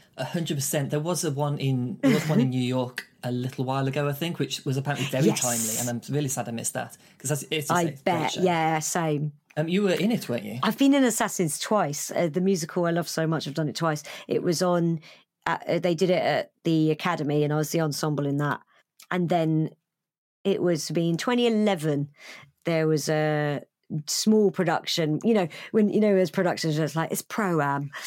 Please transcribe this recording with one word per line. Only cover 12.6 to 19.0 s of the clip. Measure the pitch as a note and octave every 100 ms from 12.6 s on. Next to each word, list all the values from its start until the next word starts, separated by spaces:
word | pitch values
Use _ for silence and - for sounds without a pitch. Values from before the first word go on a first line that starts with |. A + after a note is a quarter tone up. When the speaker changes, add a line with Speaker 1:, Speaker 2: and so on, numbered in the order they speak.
| D#3+ - E3+
Speaker 2:
I |
love | E3+ E3
so | - D#3+
much, | D#3 D#3
I've |
done | C3+ D3+
it | -
twice. | E3 D3+ - - -
It | -
was | F3 E3
on, | F3+ F3 E3+ E3 - - _ _ -
uh, | E3 -
uh, | E3+
they | F3+
did | E3 F#3
it | F3+
at | A#2 D3 - _
the | E3+ D#3+ D#3
Academy, | D3+ F#3 E3 C#3+ D3
and | D3
I | D3+
was | D3+
the | E3
ensemble | D#3+ C#3 D#3 D3 C#3+
in | C#3
that. | D3 B2 _ _ _ _